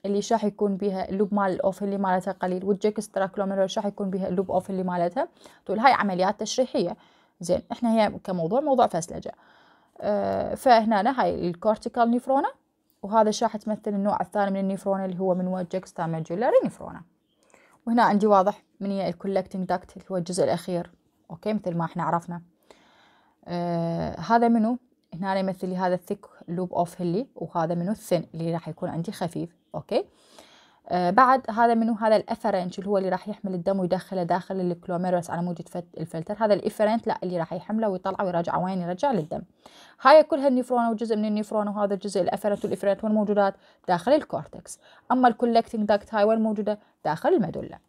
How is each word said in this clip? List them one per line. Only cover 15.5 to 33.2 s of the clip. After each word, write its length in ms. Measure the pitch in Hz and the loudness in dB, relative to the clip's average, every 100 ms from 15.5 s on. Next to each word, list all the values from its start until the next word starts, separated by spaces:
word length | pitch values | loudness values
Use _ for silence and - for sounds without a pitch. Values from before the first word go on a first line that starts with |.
| 185 | -4
جيكستا 440 | 175 190 185 - 165 | -6 -8 -8 -8 -4
ميدولاري 500 | 160 160 175 254 508 | -4 -6 -2 2 2
نيفرونا. 380 | 302 - - - - _ _ _ _ _ _ _ - | 2 -8 -14 -14 -20 _ _ _ _ _ _ _ 0
وهنا 160 | 233 | 4
عندي 240 | 196 208 214 | 4 4 6
واضح 360 | 196 190 - _ _ | 6 6 -2 _ _
من 100 | 196 | -6
هي 180 | 196 185 | -2 -4
الكولكتنج 580 | 180 196 190 190 190 180 | -4 -2 -2 -2 -8 -4
داكت 300 | 180 - 185 | -4 -4 -20
اللي 80 | - | -6
هو 60 | 185 | -6
الجزء 280 | 170 180 | -4 0
الاخير. 460 | 139 170 - 175 170 _ _ _ - | 0 0 -2 -6 -6 _ _ _ -18
اوكي، 220 | 165 214 | -10 -4
مثل 240 | 214 185 170 | -4 -2 -4
ما 80 | |
احنا 180 | 165 170 | -4 -4
عرفنا. 400 | 156 170 170 175 - _ _ - _ _ _ _ _ _ | -2 -2 -4 -14 -14 _ _ -20 _ _ _ _ _ _
آه، 760 | - 175 175 170 165 170 156 - | -10 -6 -2 -2 -2 -2 -4 -6
هذا 280 | 165 233 214 | 2 4 6
منو؟ 300 | 233 220 247 _ _ _ | 4 2 -2 _ _ _
هنا 240 | 165 196 190 | -8 -4 -2
يمثل 300 | 190 190 185 | -2 -4 -6
لي 80 | 185 | -2
هذا 180 | 185 | 0
الثيك 320 | 180 - 202 - - - | -2 -4 -10 -10 -20 -8
لوب 260 | 170 180 | -6 -2
اوف 260 | - 170 - | -2 -2 -2
هيلي، 260 | 180 180 269 | -2 -2 -4
وهذا 400 | - 165 175 165 | -10 -6 -2 -2
منو؟ 180 | 170 180 | -2 -2
الثين 340 | 220 - 170 - | -6 -2 -2 -2
اللي 180 | 160 165 | -6 -4
راح 160 | 165 160 | -4 -6
يكون 200 | 160 180 | -8 -6
عندي 240 | 160 170 | -6 -6
خفيف. 440 | - 185 151 170 _ _ | -6 -6 -6 -10 _ _
اوكي. 300 | - - 240 403 _ _ - - - _ _ - | -14 -4 -4 -4 _ _ -20 -20 -20 _ _ -4
آه، 220 | 180 180 | -2 2
بعد 400 | 202 254 262 - | 4 6 4 2
هذا 240 | 214 240 | 2 4
منو؟ 200 | 233 226 | 4 2
هذا 220 | 214 220 208 | 0 2 2
الافرنت 640 | - 233 220 196 180 190 | 2 -4 -2 -2 -4 -8
اللي 120 | 190 | -2
هو 80 | 202 | 0
اللي 100 | 185 | 0
راح 200 | 185 | -4